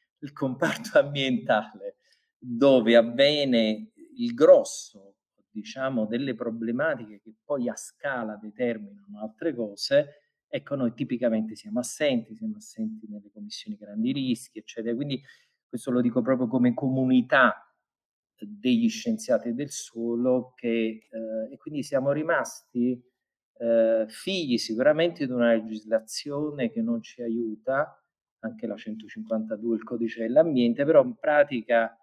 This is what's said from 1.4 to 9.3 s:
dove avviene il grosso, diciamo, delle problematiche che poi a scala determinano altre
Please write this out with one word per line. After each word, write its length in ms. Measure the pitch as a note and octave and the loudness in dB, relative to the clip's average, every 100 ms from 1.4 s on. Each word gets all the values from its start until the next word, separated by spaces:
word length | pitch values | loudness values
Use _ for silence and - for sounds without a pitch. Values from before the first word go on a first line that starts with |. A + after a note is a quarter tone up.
| - A2 A2 G#2 G2+ - _ _ _ _ | 2 0 0 -12 -14 -16 _ _ _ _
dove 580 | B2+ A#2 C#3 C3 A2+ A#2 | -8 2 6 6 8 6
avviene 1000 | A2+ A#2+ C#3+ D3 C#3 A#2+ A2 G#2+ - _ - - | 6 4 2 4 2 2 2 0 -6 _ -20 -6
il 160 | A#2+ | -6
grosso, 800 | A#2+ D#3+ F3 - - - G2+ G2 _ _ _ _ | 4 10 10 8 -8 -16 -20 -20 _ _ _ _
diciamo, 560 | G#2+ G2+ C3+ C3 B2 G#2+ | -16 -14 -6 -4 -2 -2
delle 300 | A#2+ C#3 A#2 | -2 -4 -4
problematiche 840 | A#2 A2+ A2+ A#2+ D#3+ C3+ G#2+ G2+ | -6 -6 -4 -2 -2 -2 -8 -18
che 120 | A2+ A2 | -20 -20
poi 260 | - C#3 A#2+ | -6 -4 -4
a 60 | G#2+ | -6
scala 600 | - _ C#3+ B2+ A2 G#2 | -14 _ -8 -6 -6 -10
determinano 840 | G#2+ A2+ B2 A2 G2+ - - G#2 | -14 -4 -4 -4 -8 -20 -20 -12
altre 340 | A2 | -12